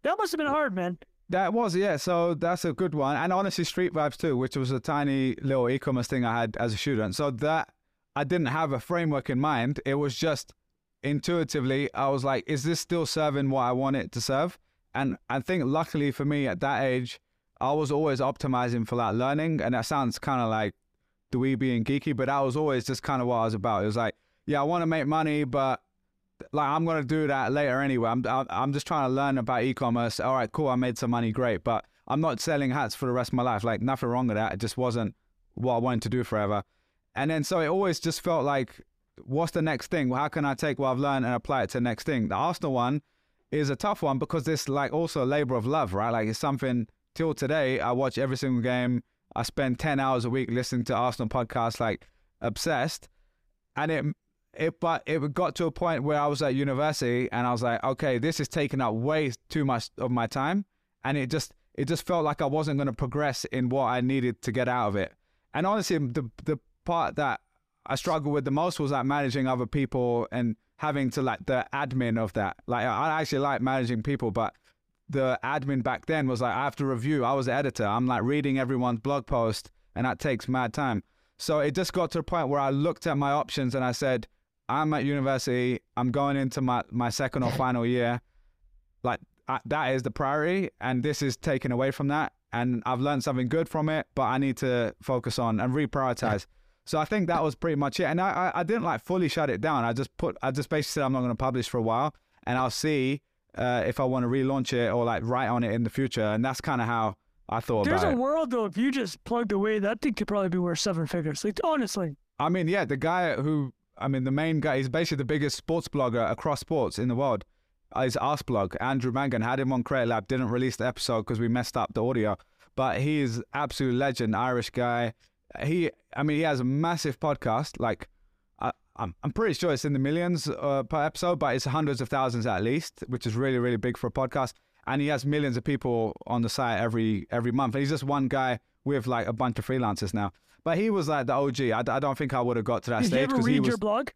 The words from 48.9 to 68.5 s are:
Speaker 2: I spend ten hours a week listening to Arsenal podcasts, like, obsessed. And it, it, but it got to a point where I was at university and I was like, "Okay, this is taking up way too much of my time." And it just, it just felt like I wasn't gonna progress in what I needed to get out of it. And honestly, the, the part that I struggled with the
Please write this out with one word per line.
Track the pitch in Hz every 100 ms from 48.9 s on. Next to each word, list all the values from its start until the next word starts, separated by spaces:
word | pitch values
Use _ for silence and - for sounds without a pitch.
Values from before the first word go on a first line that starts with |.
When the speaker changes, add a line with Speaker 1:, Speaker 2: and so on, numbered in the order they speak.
| 123 - _ _ -
Speaker 2:
I |
spend | 120 - 135 123
ten | 160 139
hours | 135 131 120
a |
week | 127 131
listening | 120 123 123 113
to | 113
Arsenal | 123 117 113
podcasts, | - 117 127 113 110
like, | 113 101 - _ _ _
obsessed. | 120 - - 143 143 - - _ _ _ _ _ _ -
And | 156
it, | 156 147 - _ _ _
it, | - 156 -
but | 170 156 -
it | 156 147
got | 143 175 143
to | 165
a |
point | - 175 160
where | 143 151
I | 147
was | 143
at | 147 131
university | 143 131 151 151 123 123 127
and | 120 123
I |
was | 123
like, | 120 117
"Okay, | 131 131 147 123
this | 113 160
is | 143
taking | - 143 135
up | 123 110
way | 127 156 147 117 _
too | - 139
much | 120 - -
of | 123
my | 123 117
time." | 139 139 196 196 _ _ _
And | 131 143
it | 131
just, | 151 - - _ -
it | 131
just | 160 -
felt | 175 156
like | 143
I | 143
wasn't | 147 151 139
gonna | 139
progress | 117 131 139 147 127 -
in | 131 127
what | 131 123
I | 127
needed | 127 135 123 117
to | -
get | 120 123
out | 123 107
of | 101
it. | 90 - _ _ _
And | 139 180
honestly, | 214 180 170
the, | 139 120 123 -
the | - 156 _ _
part | - 170 143 -
that | 143 113 _ _ _ _ -
I | 135
struggled | - 160 147
with | 147
the | 135